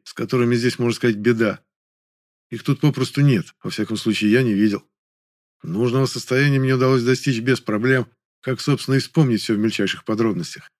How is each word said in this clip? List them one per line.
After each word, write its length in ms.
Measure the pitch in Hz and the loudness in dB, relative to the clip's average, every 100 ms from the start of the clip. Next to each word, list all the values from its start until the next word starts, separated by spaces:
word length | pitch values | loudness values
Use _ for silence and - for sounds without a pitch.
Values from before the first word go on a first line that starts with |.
с 80 | - | -14
которыми 420 | - 120 131 120 | -10 -4 0 0
здесь, 240 | 120 123 - | 0 0 -2
можно 160 | 117 | -2
сказать, 220 | 110 123 104 | 0 0 0
беда. 440 | 110 113 110 95 _ _ _ _ _ _ _ _ _ | 0 2 0 -2 _ _ _ _ _ _ _ _ _
Их 120 | 117 | -8
тут 180 | - 135 | -4 0
попросту 420 | 151 135 131 - | 0 0 -2 2
нет, 320 | 147 113 - _ | 2 2 0 _
во 80 | 104 | -10
всяком 260 | - 107 110 | -6 -4 -4
случае, 340 | 117 104 107 | -2 0 2
я 120 | 113 | 2
не 100 | 127 | 2
видел. 320 | 101 107 98 - _ _ _ _ _ _ _ | 2 2 0 -8 _ _ _ _ _ _ _
Нужного 440 | 80 92 123 127 131 | -8 -2 0 0 0
состояния 540 | - - 127 143 135 | -4 -2 2 2 2
мне 140 | 131 | 2
удалось 280 | 131 131 131 | 2 2 2
достичь 380 | 120 127 - 117 | 2 0 0 -2
без 200 | 120 123 | 0 -2
проблем, 460 | - 104 120 131 - _ _ _ | -2 -2 2 0 0 _ _ _
как, 180 | - 127 | -8 -4
собственно, 360 | - 139 - 135 | -2 -2 0 0
и 40 | |
вспомнить 400 | - - 143 110 | 0 2 2 2
всё 140 | - | 0
в 40 | 107 | 0
мельчайших 460 | 110 - 98 - | 0 0 -2 -4
подробностях. 640 | - 107 113 90 82 - - | -6 -2 0 -2 -6 -12 -20